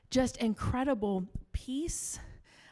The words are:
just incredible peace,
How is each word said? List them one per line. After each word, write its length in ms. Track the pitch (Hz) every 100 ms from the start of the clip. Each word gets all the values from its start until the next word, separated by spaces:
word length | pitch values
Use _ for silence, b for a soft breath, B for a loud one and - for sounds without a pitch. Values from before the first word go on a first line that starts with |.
| B
just 280 | 254 254 -
incredible 920 | 226 202 - 254 269 226 202 190 185 - -
peace, 680 | - - 269 339 - - - B B B B B